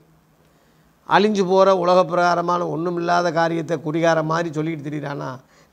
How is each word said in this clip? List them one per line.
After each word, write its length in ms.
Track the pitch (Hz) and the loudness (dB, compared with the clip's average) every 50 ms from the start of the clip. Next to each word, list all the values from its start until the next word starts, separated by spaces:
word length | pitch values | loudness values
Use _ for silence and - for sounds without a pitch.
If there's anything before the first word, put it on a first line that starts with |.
| _ _ _ _ _ _ _ _ _ _ _ _ _ _ _ _ _ _ _ _ _ - | _ _ _ _ _ _ _ _ _ _ _ _ _ _ _ _ _ _ _ _ _ 2
அழிஞ்சு 380 | 147 180 208 214 214 196 190 | 2 4 4 4 2 0 0
போற 280 | 180 190 190 190 190 190 | 2 4 4 6 6 4
உலக 300 | 185 170 180 180 185 180 | 4 4 4 4 4 2
பிரகாரமான 680 | 156 175 175 175 175 175 170 170 170 175 175 175 160 147 | 2 0 0 2 2 2 0 0 -2 -2 -2 -2 -4 -4
ஒண்ணுமில்லாத 580 | 156 170 180 175 170 170 175 175 175 175 175 147 | -4 -4 -4 -4 -4 -2 0 0 0 0 0 0
காரியத்தை 480 | 165 165 165 165 165 160 139 170 135 | 0 0 0 -2 -4 -4 -4 -6 -6
குடிகார 420 | 160 151 151 165 165 165 160 160 156 | -4 -4 -2 0 2 2 2 0 0
மாதிரி 300 | 156 160 170 175 170 147 | -2 -2 -4 -4 -4 -6
சொல்லிட்டு 360 | 156 156 165 165 147 135 151 | -6 -6 -6 -6 -8 -10 -10
திரியிறானா? 500 | 147 151 147 147 143 147 147 135 127 - - _ _ _ _ _ | -10 -10 -10 -10 -10 -10 -10 -10 -12 -14 -18 _ _ _ _ _